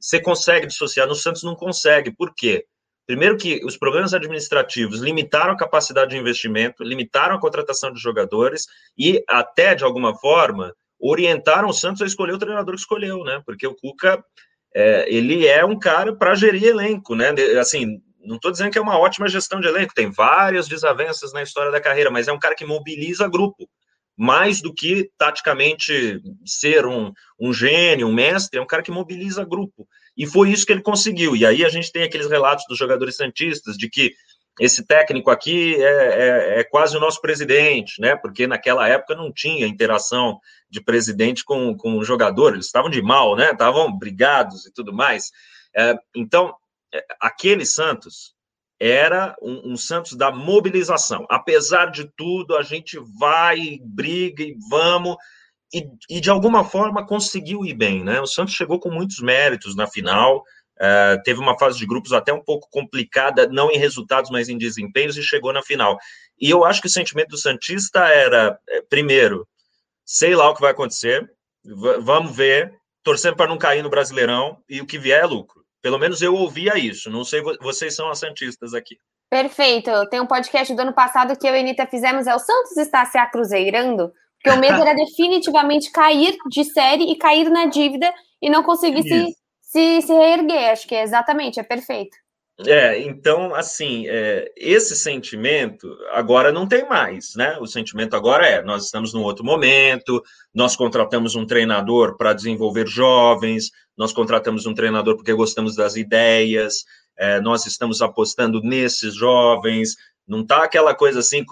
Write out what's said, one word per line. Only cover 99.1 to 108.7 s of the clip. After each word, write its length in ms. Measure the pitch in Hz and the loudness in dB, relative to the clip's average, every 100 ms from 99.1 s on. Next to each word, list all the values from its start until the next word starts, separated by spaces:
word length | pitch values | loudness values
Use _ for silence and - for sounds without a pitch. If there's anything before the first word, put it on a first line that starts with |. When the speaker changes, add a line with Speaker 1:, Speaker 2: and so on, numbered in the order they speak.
Speaker 1:
num 80 | 113 | -4
outro 220 | 104 101 | -4 -4
momento, 760 | 117 160 131 135 135 127 - 120 - _ _ | -2 2 4 4 4 0 -2 -4 -4 _ _
nós 220 | 110 123 | 0 0
contratamos 640 | - 120 120 107 120 113 113 | 0 -2 0 0 0 -2 -4
um 100 | 110 | -2
treinador 720 | 120 113 104 101 120 110 - | 0 2 0 2 2 2 2
pra 160 | 110 | 0
desenvolver 560 | 104 113 110 107 110 101 | 0 -2 -4 -2 -2 -4
jovens, 800 | 110 127 127 120 - 113 113 - _ _ - | 2 4 6 6 4 0 -4 -6 _ _ -6
nós 160 | 110 | -4
contratamos 540 | - 110 113 113 110 110 | -2 0 0 0 -4 -6
um 80 | |
treinador 400 | 110 113 107 107 | -2 -2 0 0
porque 180 | 107 113 | -2 0
gostamos 440 | 113 110 - 110 107 | 2 2 -2 -4 -2
das 180 | 104 | -2
ideias, 880 | 113 104 113 117 113 110 110 107 - - _ _ - | -2 0 2 4 4 2 0 -2 -6 -12 _ _ -6
é, 240 | 101 101 | -2 0
nós 240 | 110 113 | 0 -2
estamos 380 | - - 117 110 | -4 -6 -4 -2
apostando 580 | 113 - 107 - 117 110 | -2 0 -2 0 -2 -2
nesses 540 | 113 | -2